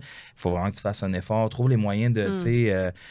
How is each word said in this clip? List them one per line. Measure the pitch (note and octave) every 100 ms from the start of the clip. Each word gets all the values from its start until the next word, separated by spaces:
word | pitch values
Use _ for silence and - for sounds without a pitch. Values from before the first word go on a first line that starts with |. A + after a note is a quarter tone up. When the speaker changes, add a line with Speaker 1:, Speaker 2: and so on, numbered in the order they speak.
Speaker 1:
Il | - - - -
faut | F2+
vraiment | F2 F#2+
que | -
tu |
fasses | G2+ G2+
un | F#2+
effort, | F2+ F2 A2 A2
trouve | A#2 B2+
les | A#2+
moyens | G#2 G2+ A#2+
de, | A2 G2
Speaker 2:
Mm. | G2
Speaker 1:
tu |
sais, | A#2 A#2+ A2+
euh, » | F#2 F#2 - -